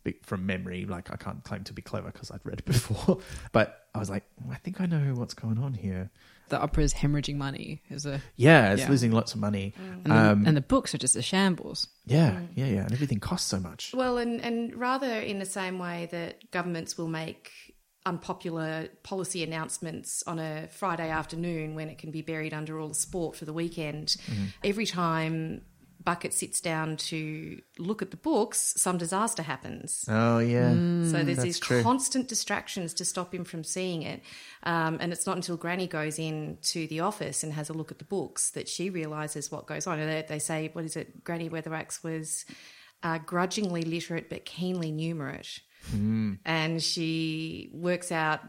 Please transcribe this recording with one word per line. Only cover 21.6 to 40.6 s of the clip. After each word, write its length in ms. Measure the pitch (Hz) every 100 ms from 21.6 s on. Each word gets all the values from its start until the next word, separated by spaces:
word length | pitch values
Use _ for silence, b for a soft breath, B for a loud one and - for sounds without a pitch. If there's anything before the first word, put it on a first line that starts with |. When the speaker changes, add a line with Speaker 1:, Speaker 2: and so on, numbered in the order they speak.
| 156 156
Speaker 3:
when 120 | 156
it 100 | 147
can 140 | 160
be 100 | 156
buried 320 | 151 160 156
under 260 | 151 156 156
all 100 | 156
the 60 | 151
sport 400 | - 180 160 -
for 80 | 156
the 80 |
weekend, 640 | 160 170 170 151 151 - - B
Speaker 1:
Mm-hmm. 160 | 107 190 B
Speaker 3:
every 220 | 202 202 214
time 760 | 180 170 160 160 160 160 - - _ - -
Bucket 300 | 175 175 185
sits 260 | - - -
down 360 | 175 160 156 156
to 640 | - 160 156 156 160 - - -
look 240 | 175 214
at 80 | -
the 80 | -
books, 560 | 311 254 220 - - -
some 220 | 185 180
disaster 460 | 165 190 226 -
happens. 600 | 151 135 - - - - -
Speaker 1:
Oh, 320 | 110 117 117
yeah. 320 | 120 120 -
Speaker 2:
Mm. 400 | 117 175 175 165
Speaker 3:
So 60 | 160
there's 140 | 143 131
Speaker 1:
That's 60 |
Speaker 3:
these 160 | 175 170
Speaker 1:
true. 240 | - 123
Speaker 3:
constant 440 | 226 262 - 262 247
distractions 680 | 220 - 202 - 202 170 -
to 100 | 180
stop 300 | 185 180 180
him 80 |
from 200 | 170 165
seeing 380 | 156 185 185 165
it. 220 | - - - B B B
Um, 340 | - 170 160 160
and 140 | 170
it's 140 | 170 196
not 80 | 180
until 220 | 175 170
Granny 280 | 170 180 180
goes 320 | 156 151 156
in 400 | 160 156 151 156
to 240 | - 175 156
the 140 | 156
office 420 | 190 208 156 143
and 100 | 160
has 160 | 151 147
a 40 |
look 180 | 160 151
at 80 | -
the 60 | -
books 440 | 196 - - -
that 180 | 143 -
she 220 | - 185
realises 640 | 180 156 151 151 151 143
what 160 | 156 -
goes 180 | 156 180
on. 140 | 156
And 100 | 156
they, 160 | 156 156
they 120 | 151
say, 320 | - 160